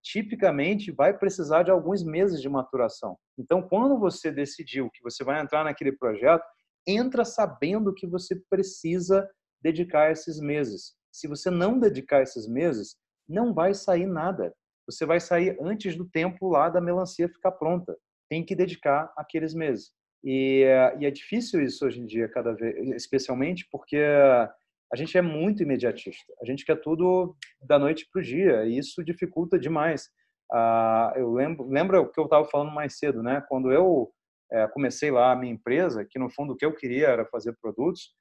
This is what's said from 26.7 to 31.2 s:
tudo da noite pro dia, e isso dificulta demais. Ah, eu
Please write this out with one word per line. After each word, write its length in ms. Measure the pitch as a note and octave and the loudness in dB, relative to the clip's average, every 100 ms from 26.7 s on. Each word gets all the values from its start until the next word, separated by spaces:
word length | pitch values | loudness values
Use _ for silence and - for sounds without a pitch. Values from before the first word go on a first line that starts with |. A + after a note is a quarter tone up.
| D#3 | -2
tudo 540 | D3+ D#3+ F3+ F#3 F3+ - - _ | 0 0 2 2 0 -8 -20 _
da 180 | C3 D3 | 2 4
noite 280 | C#3+ D#3 - | 4 0 -4
pro 100 | F#3+ | -6
dia, 440 | D#3+ C#3+ F#3+ A2+ A2 | -4 2 4 4 2
e 120 | B2 | -2
isso 260 | D#3+ - | -6 -8
dificulta 540 | D#3+ E3+ F3+ - F3 G3+ | -8 -6 -6 -4 0 0
demais. 520 | C#3 D#3+ D#3+ D3+ - _ _ _ _ | 0 0 0 -2 -8 _ _ _ _
Ah, 640 | A#2 A#2 A2+ A2+ A2+ A2+ | 0 2 4 4 2 2
eu 160 | C3 | 0